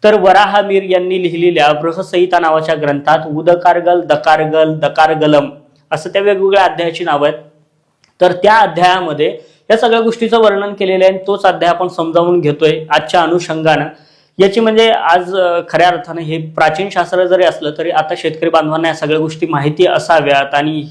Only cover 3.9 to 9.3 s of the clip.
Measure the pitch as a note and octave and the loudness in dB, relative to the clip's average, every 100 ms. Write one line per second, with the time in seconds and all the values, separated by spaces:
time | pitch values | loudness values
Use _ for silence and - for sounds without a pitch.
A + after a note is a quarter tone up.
3.9 | F3 D#3 D3 D#3+ D#3 D#3 D#3 D#3 D#3 C#3+ | 0 0 -2 2 0 2 0 0 0 -4
4.9 | - D#3 D#3+ D3+ D3+ C3+ - _ _ _ | 2 2 2 2 2 0 -10 _ _ _
5.9 | D#3 F3+ G3 G3+ G3 G3 G3 F3+ D#3 E3+ | -8 -4 -2 0 0 2 2 2 0 -6
6.9 | E3 F3 D3 D3 D#3 - _ _ _ _ | -4 -4 0 0 -2 -12 _ _ _ _
7.9 | _ _ _ F3+ F3 G#3 A3 G3+ D#3+ F3+ | _ _ _ 0 2 2 4 2 2 2
8.9 | F#3 F3+ C#3+ D#3+ | 2 -2 -2 -2